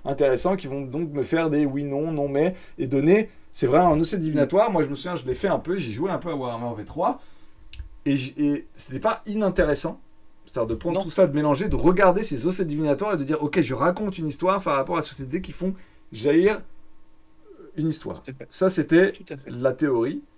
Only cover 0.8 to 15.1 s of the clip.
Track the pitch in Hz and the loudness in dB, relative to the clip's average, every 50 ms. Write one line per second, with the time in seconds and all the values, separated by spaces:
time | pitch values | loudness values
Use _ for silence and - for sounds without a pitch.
0.8 | 139 131 123 151 170 156 143 143 127 - - 165 165 160 147 147 151 139 131 143 | -8 -6 -6 -4 -4 -4 -4 -4 -4 0 0 0 2 2 2 2 2 0 0 -2
1.8 | 143 143 139 139 147 165 160 147 143 143 139 143 156 180 185 - - - - - | -4 -4 -4 -4 -4 -2 -2 -2 -2 0 2 2 2 0 0 -4 -10 -14 -8 -6
2.8 | 131 127 127 139 139 160 185 214 220 214 - - - - - - - 123 123 165 | -4 -2 0 2 4 6 6 6 4 2 -6 -18 -20 -16 -6 -2 0 4 6 6
3.8 | 180 175 156 151 165 160 - 190 160 156 147 151 143 131 165 190 220 240 196 165 | 6 6 4 4 2 0 0 -2 -2 0 0 2 2 2 4 4 4 4 2 0
4.8 | 156 135 143 131 - 180 180 165 123 190 190 - - 196 165 131 - 156 180 202 | 0 -2 -4 -6 -6 -6 -6 -6 -4 -6 -4 -2 0 0 0 0 -2 -2 -4 -4
5.8 | 156 117 104 113 160 196 180 156 - - 156 139 127 123 117 113 117 120 120 107 | -4 -6 -6 -4 -4 -2 -2 -4 -4 -6 -6 -6 -6 -6 -6 -6 -6 -6 -6 -8
6.8 | 104 - - 147 180 226 277 - - - - - - - - - - - - - | -10 -10 -4 -2 -2 -2 -2 -4 -8 -18 -20 -20 -20 -20 -20 -20 -20 -16 -14 -14
7.8 | - - - - - 143 139 139 127 131 - - 151 143 143 139 - - - - | -14 -14 -14 -6 -2 0 0 0 0 -4 -4 -2 0 0 0 -2 -4 -10 -14 -14
8.8 | - - 131 135 135 220 220 - - 220 202 220 214 190 180 190 170 151 147 - | -12 -10 -6 -2 -2 -2 -2 -2 -6 -6 -4 0 0 0 2 2 2 2 2 0
9.8 | - 165 190 - - - - - - - - - - - - - 113 110 117 113 | -2 -4 -6 -10 -14 -20 -20 -20 -20 -20 -20 -20 -20 -10 -6 -4 -2 -2 -2 -4
10.8 | - 170 165 185 196 180 - - 190 160 139 147 151 151 143 131 196 196 143 127 | -2 -2 -2 -2 -2 0 2 4 4 4 4 2 2 2 2 2 2 0 2 4
11.8 | 117 165 180 180 202 185 180 196 220 - - - 113 170 185 185 190 156 147 151 | 4 4 6 6 6 6 6 4 2 -2 -2 -2 -2 -2 0 0 -2 -2 -2 0
12.8 | 160 147 143 139 202 214 202 160 139 135 156 151 151 143 - 190 156 117 131 117 | 0 0 0 0 0 0 -2 -2 0 -2 -2 -2 -2 0 0 0 0 0 0 0
13.8 | 139 170 180 190 214 208 185 - 160 151 139 - 165 185 190 202 190 170 147 139 | 0 0 0 0 -2 -4 -4 -4 -6 -6 -4 -2 0 0 0 0 0 0 0 0
14.8 | 135 165 175 165 151 - | 0 0 -2 -4 -4 -4